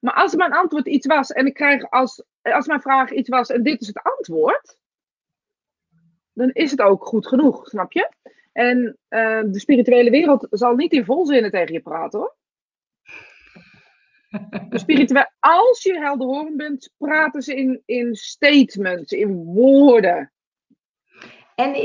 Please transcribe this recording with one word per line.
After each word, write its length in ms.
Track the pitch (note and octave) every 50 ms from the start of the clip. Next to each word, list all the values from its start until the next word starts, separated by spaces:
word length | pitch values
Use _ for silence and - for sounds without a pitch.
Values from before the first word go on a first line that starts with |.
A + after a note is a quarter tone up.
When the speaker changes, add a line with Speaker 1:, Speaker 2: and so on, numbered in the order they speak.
Speaker 1:
Maar 140 | - B3 -
als 200 | - F4+ F4+ -
mijn 180 | D#4+ F#4 D#4 C#4
antwoord 340 | E4 F#4+ E4 - D4+ -
iets 200 | - D#4 C4 -
was 240 | C#4 D#4 D4 C4 - -
en 140 | - C4
ik 80 | C4+ -
krijg 360 | - D4 C#4+ C#4+ B3 - -
als, 340 | - B3+ C4 A#3+ - - - _ _ _ -
als 240 | A#3 A3 D4 B3
mijn 140 | D#4 D4+ C#4+
vraag 300 | - C4+ C4+ C4 C4 - -
iets 160 | C#4 - -
was 200 | B3 C4 A#3 -
en 120 | - B3 A3+
dit 180 | D4 D#4 -
is 60 | A3+
het 160 | G3+ G#3 - -
antwoord, 760 | - C5+ - F#4+ - - - A#3 - G#4+ D5 _ _ _ _ _ _ _ _ _ _ _ _ _ _ _ _ _ _ _ _ _ _ _ _ _ _ _ _ _ _ _ _ _ _ -
dan 180 | - B3 C4
is 200 | C4 - D#4+ C#4
het 100 | C#4+ B3+
ook 240 | G#3 G3 G3 F#3 -
goed 200 | - - G#3+ -
genoeg, 400 | - C4 B3+ D#4 C4 - - - -
snap 240 | - G#3 F3+ - -
je? 180 | E4+ G#4 - _ _ _ - _ _ _ _ -
En, 460 | - A#3+ B3 B3 B3 A#3+ A3 - _ _ -
eh, 320 | - A3 A3+ A3 A3 A3 A3
de 120 | G#3 F#3+ G3+
spirituele 500 | - - C#4+ B3 B3 B3 B3 B3 A#3+ A#3+
wereld 360 | A3 D4 F4 D4 C#4 - - -
zal 240 | - F#3+ A#3+ A#3+ A#3+
niet 180 | B3 D#4+ E4 E4+
in 120 | C4+ G#3+
volzinnen 460 | F3+ C4 E4+ F#4 C#4+ C#4+ B3+ A3 G3
tegen 220 | G3+ F#3 E3+ D3+ D#3+
je 80 | D#3+
praten, 380 | - E3+ D3+ E3 E3 D3 - G#3
hoor. 160 | D#4+ B4+ _ _ _ _ _ _ _ _ _ _ _ _ _ _ _ _ - - - - _ _ _ _ _ - _ _ _ _ _ _ _ _ _ _ _ _ _ _ - G#3 G#3 - - G3 - -
De 100 | - -
spiritue-, 520 | - - D#4 C4 D4 - B3+ C#4 B3 - _ -
als 440 | - D4 E4 F4+ A4 B4+ A#4+ - -
je 160 | F#4+ F#4 D#4+
helderhorend 580 | D4 C#4+ C#4+ B3 C4 B3+ C4+ C#4+ D#4 D#4 D#4
bent, 380 | C4+ D4+ D4+ C#4+ C4 - - _ -
praten 440 | C#4+ C#4+ D4+ D#4 D#4 D4+ C#4 D4 B3+
ze 140 | D4+ C4+
in, 260 | C4+ C4+ C4 B3+ B3+ _
in 300 | - A#3 B3 A#3+ A#3+ A3+
statements, 1000 | G3+ - - - - D4 C#4+ D4 C#4+ B3 - - G3 G3+ F#3 F3+ F3 E3 - -
in 220 | - G#3+ G3+ G3 F3 E3
woorden. 880 | E3 F3+ G3+ B3 C4+ C4+ C#4 C#4+ C#4+ A#3+ A3+ F#3+ F3 F3 D#3+ C#3 - _ _ _ _ _ _ _ _ _ _ _ _ _ _ _ _ _ _ - - - _ _ _ _
Speaker 2:
En 200 | - B3+ C#4 C#4 C#4 C#4